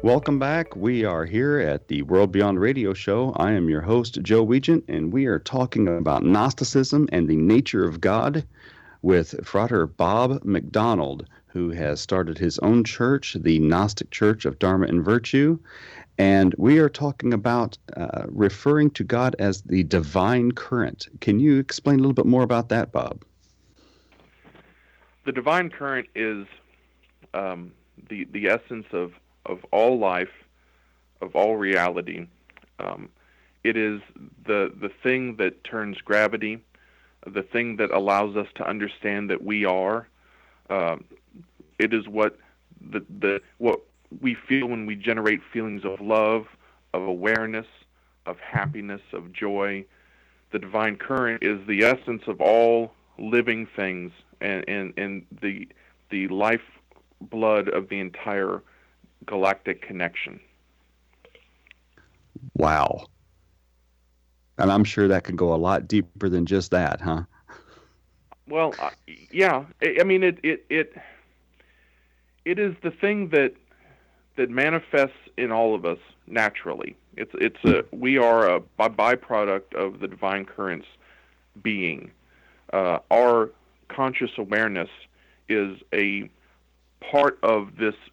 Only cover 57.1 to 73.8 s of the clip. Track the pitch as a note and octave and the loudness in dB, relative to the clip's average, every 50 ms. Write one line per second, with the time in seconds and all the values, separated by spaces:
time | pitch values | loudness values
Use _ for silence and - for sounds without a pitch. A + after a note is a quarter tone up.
57.1 | _ _ G2 G#2 - A2 A2 A2 G#2+ G#2 F#2+ G2 - F#2 G2 G2 G2 G2 F#2+ F2+ | _ _ -20 -12 -6 -2 0 2 2 2 0 -2 -4 -4 -6 -6 -8 -8 -8 -10
58.1 | F2 - - A2 G2+ G2 G2 F#2+ F#2+ F#2+ _ _ _ _ _ _ _ _ _ _ | -12 -12 -8 -6 -4 -4 -4 -4 -6 -8 _ _ _ _ _ _ _ _ _ _
59.1 | _ _ - - G#2+ G2 F#2+ G2 G2 - _ G2+ F2+ - - - G2+ F2+ F2 E2+ | _ _ -14 -8 -4 0 0 0 0 -2 _ -8 -8 -8 -10 -14 -8 -6 -6 -6
60.1 | - - - - - - _ _ _ _ _ _ _ _ _ _ _ _ _ _ | -6 -10 -12 -12 -16 -20 _ _ _ _ _ _ _ _ _ _ _ _ _ _
61.1 | _ _ _ - _ - _ _ _ _ _ _ - _ _ _ _ _ _ _ | _ _ _ -20 _ -20 _ _ _ _ _ _ -20 _ _ _ _ _ _ _
62.1 | _ _ _ _ _ - C3 C3 _ - D2+ D#2 D#2 D2+ C#2+ - - - - _ | _ _ _ _ _ -20 -20 -8 _ 0 2 2 2 2 2 0 -2 -6 -10 _
63.1 | _ _ _ _ _ _ _ _ _ _ _ _ _ _ _ _ _ _ _ _ | _ _ _ _ _ _ _ _ _ _ _ _ _ _ _ _ _ _ _ _
64.1 | _ _ _ _ _ _ _ _ _ - D2 F#2+ G2 G#2 G#2 G#2 - G#2+ G2+ G2 | _ _ _ _ _ _ _ _ _ 0 2 4 4 4 2 2 2 2 4 4
65.1 | G2 F2+ - - F2+ E2+ F2+ E2+ E2 D#2+ E2+ F#2 G2 D2 - F2 G#2 G#2 F#2 F2 | 4 2 0 -4 -2 0 2 2 2 2 2 2 0 0 0 0 0 0 0 0
66.1 | _ G2+ G2+ F#2+ F2 F2+ E2+ E2 G2 F#2+ F2+ - F2+ F2+ E2+ C#2+ - - - E2+ | _ -4 -2 0 0 0 0 2 0 0 0 2 0 2 2 0 -2 -4 -4 -4
67.1 | D#2+ E2 F2+ _ _ _ _ _ - - _ _ - - _ _ _ _ _ _ | -4 -4 -6 _ _ _ _ _ -20 -20 _ _ -20 -20 _ _ _ _ _ _
68.1 | _ _ _ _ - _ _ C3+ D3 D#3+ E3 D3+ - - - D2 - _ _ - | _ _ _ _ -20 _ _ -6 -2 -2 -2 -2 -2 -6 -8 -8 -8 _ _ -20
69.1 | D#2+ - D2+ _ - F3 F#3+ F#3 D3+ C3 C#3+ D#3+ - _ - D#3+ - - F3 G3 | -20 -20 -20 _ 0 2 2 2 2 0 -4 -8 -8 _ -2 0 2 2 4 4
70.1 | F#3+ F#3 F#3 F3+ F3 - - D#3 D#3+ - _ _ C#3+ D#3+ D3+ D#3 - - - - | 4 4 4 2 0 0 -4 -4 -4 -4 _ _ -2 -2 -2 -2 -8 -20 -20 -20
71.1 | - - _ _ _ _ _ _ _ _ _ _ _ _ _ _ _ _ _ _ | -20 -20 _ _ _ _ _ _ _ _ _ _ _ _ _ _ _ _ _ _
72.1 | _ _ _ _ _ _ _ E3 F3+ G3 G#3 G3 E3+ _ - E3+ - - - G3+ | _ _ _ _ _ _ _ -4 -2 0 0 -2 -2 _ -8 -8 -4 -2 -2 -2
73.1 | G#3 G#3 G3 F3 D#3 D3 C#3 - - _ _ _ _ _ | 0 -2 -2 2 2 2 2 2 -2 _ _ _ _ _